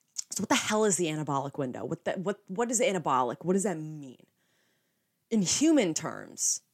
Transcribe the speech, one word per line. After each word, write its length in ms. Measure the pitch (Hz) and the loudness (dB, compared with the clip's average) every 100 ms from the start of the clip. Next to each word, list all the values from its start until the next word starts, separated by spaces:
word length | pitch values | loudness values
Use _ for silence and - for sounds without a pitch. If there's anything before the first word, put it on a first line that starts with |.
| _ - - | _ -14 -10
so 120 | - | -6
what 60 | 196 | 0
the 60 | |
hell 300 | 277 - 214 | 0 2 2
is 120 | 214 180 | 4 2
the 100 | 165 | 0
anabolic 520 | 156 147 139 139 - | -2 -2 -2 -4 -4
window? 260 | 131 113 | -6 -6
What 200 | 120 160 | -6 -6
the, 80 | 185 | -4
what, 260 | 196 180 202 - | -4 -4 -6 -6
what 240 | 190 233 | -4 -2
is 100 | 220 | 0
anabolic? 580 | 196 190 151 127 123 - | 0 0 2 2 0 -2
What 100 | 165 | 0
does 100 | 190 | 0
that 160 | 202 160 | 0 -4
mean? 440 | 156 156 135 - _ _ _ _ _ _ _ _ _ _ _ | -8 -12 -14 -18 _ _ _ _ _ _ _ _ _ _ _
In 140 | 226 | 2
human 500 | 170 - 311 302 180 | 2 4 6 6 4
terms, 680 | 156 156 104 95 - - - _ | 0 -4 -8 -12 -4 -2 -2 _